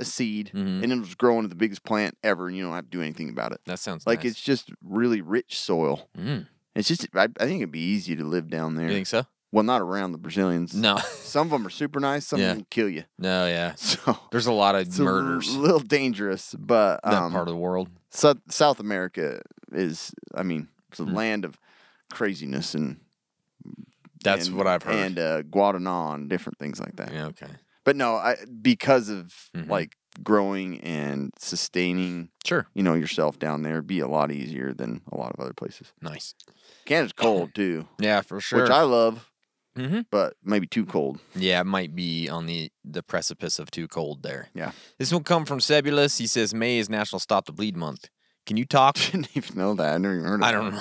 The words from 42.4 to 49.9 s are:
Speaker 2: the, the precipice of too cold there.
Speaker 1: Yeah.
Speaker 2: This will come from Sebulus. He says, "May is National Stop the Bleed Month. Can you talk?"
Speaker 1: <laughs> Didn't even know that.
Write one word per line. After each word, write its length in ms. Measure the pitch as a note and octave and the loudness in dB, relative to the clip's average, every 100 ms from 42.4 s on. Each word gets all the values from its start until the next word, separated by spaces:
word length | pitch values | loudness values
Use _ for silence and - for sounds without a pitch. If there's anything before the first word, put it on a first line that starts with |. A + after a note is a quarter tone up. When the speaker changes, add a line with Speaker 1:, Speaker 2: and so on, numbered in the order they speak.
| E2 | -4
Speaker 2:
the, 240 | E2+ D#2+ - | -6 -8 -12
the 200 | - E2+ | -12 -10
precipice 540 | - F2+ - E2+ E2+ - | -6 -4 -4 -6 -6 -6
of 100 | D2+ | -6
too 160 | - E2 | -8 -8
cold 380 | - D2+ C#2+ | -6 -6 -8
there. 240 | C#2+ C2+ - | -10 -10 -12
Speaker 1:
Yeah. 200 | - E2 - - - | -10 -8 -10 -18 -8
Speaker 2:
This 140 | - | -2
will 100 | E3+ | -2
come 240 | D3 E3+ D3+ | 2 2 2
from 140 | C#3 | -2
Sebulus. 580 | - D3+ C#3+ C#3+ C#3 - | 4 4 4 4 4 2
He 80 | A#2 | 0
says, 260 | - A2 | 2 0
"May 260 | A2 A#2 B2 | 0 0 0
is 100 | G#2 | 0
National 300 | G#2+ G#2+ F#2 | -2 -2 -4
Stop 260 | - G2+ - | 0 2 0
the 60 | |
Bleed 240 | D#2 G#2+ F2 | -4 -4 -4
Month. 320 | D#2+ C2 - _ _ _ - | -6 -8 -16 _ _ _ -4
Can 100 | G#2+ | -2
you 80 | |
talk?" 320 | B2+ C#3+ E3 - | 2 6 6 6
Speaker 1:
<laughs> 160 | - | 0
Didn't 160 | F#3+ C#3+ - | -2 -4 -6
even 200 | - - | -6 -2
know 180 | F#2+ | 0
that. 200 | G2+ D#2 | 2 2